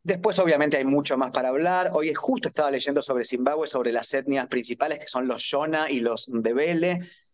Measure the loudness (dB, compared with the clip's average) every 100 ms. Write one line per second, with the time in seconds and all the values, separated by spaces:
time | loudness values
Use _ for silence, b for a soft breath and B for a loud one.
0 | -4 0 0 2 4 4 4 2 2 2
1 | 2 0 0 0 0 2 2 2 2 0
2 | 0 -2 -2 -2 -2 0 0 0 0 0
3 | 0 0 0 0 0 0 -2 -2 0 0
4 | 0 -2 0 -2 -2 -2 -4 -2 -2 -4
5 | -6 -4 -2 -2 -2 -2 0 -2 0 0
6 | 0 -2 -4 -2 0 2 2 2 0 0
7 | -4 B B